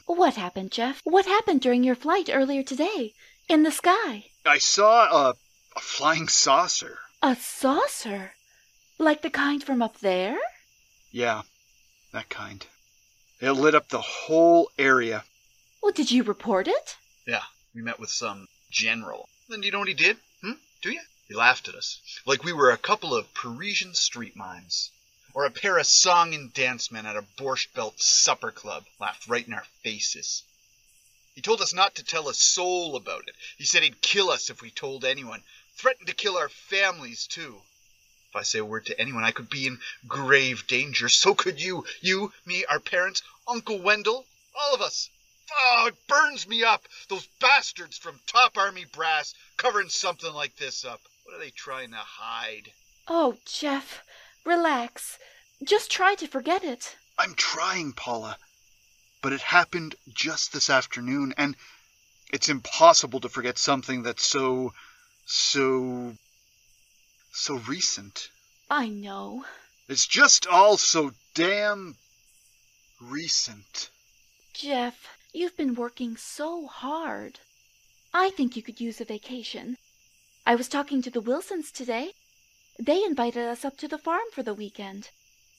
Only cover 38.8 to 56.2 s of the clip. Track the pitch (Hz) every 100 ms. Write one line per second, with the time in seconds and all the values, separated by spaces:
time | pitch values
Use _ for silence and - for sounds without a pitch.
38.8 | - - 120 123 113 117 117 139 131 127
39.8 | - - 123 139 131 135 131 117 - 123
40.8 | 143 131 120 - 190 208 185 156 175 180
41.8 | - - 180 190 202 - - 180 175 151
42.8 | - 180 185 190 - - - 240 226 208
43.8 | 185 208 202 247 254 _ _ 254 285 262
44.8 | 190 - - _ _ _ - 294 254 240
45.8 | 233 - - 277 302 269 196 226 226 208
46.8 | - - - 190 - _ 254 277 - -
47.8 | 165 - 170 143 - 240 254 - 196 185
48.8 | 170 147 160 156 147 - - - 247 208
49.8 | 185 - 190 170 165 147 143 - 135 -
50.8 | 127 113 _ _ - 165 151 - - 131
51.8 | 123 113 104 - 110 113 113 107 107 _
52.8 | _ _ - 339 294 - - - 294 277
53.8 | 269 - - - - _ - 349 330 269
54.8 | 240 - - - - - _ _ 277 415
55.8 | - - 381 403